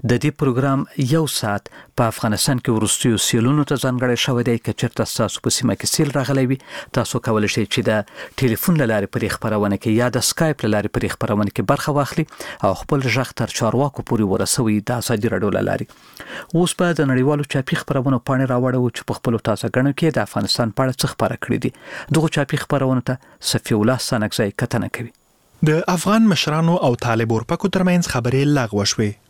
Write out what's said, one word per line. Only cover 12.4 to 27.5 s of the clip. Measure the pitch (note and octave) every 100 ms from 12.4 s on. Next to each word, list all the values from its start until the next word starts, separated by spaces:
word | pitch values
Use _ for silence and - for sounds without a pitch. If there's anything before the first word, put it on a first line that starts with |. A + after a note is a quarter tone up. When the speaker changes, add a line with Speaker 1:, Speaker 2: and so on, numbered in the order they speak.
| - - G2
Speaker 1:
او | F#2
خپل | - D3
غږ | C3 A#2+ B2 -
تر | A2+ -
چارواکو | A2+ A#2 C#3+ - -
پورې | A2+ G2+
ورسوي | F#2+ G2 - A2+ G#2+ G2+
د | A#2+
ازادي | - G#2+ A2
راډیو | F#2+ G#2
له | F#2+ G2
لارې. | G2 - - - - - - - E3
اوس | F3 -
به | F3+ D#3+
د | C#3
نړیوالو | B2+ C3 D3 C#3+
چاپي | C#3 - D#3+
خپرونو | - C#3 C3 C3 -
پاڼې | C3 C3
راوړو | B2 B2+ B2+ B2 -
چې | -
په | B2
خپلو | - A2+ -
تازه | G#2 A2+ B2
ګڼو | C#3 C3+
کې | E3 -
د | G#2
افغانستان | G#2 G#2 - A#2
په | -
اړه | C3 B2+
څه | -
خپاره | - - A#2
کړي | - A2
دي. | - - - - - D3+
دغو | E3 -
چاپي | C#3 D3
خپرونو | - C#3+ C3 C3 -
ته | C3 - - -
صفي | B2 - A2
الله | A2 B2+ -
ستانکزی | A#2+ G#2+ - G#2 -
کتنه | B2+ A#2 G2+ -
کوي. | A#2 _ _ _ _ _ D#3
Speaker 2:
د | D#3 F3+ F3+
افغان | F#3 A3 A3
مشرانو | E3 - D3+ E3 F3
او | C#3+ A#2 A#2+
طالب | A2+ A2+ A2+
اورپکو | -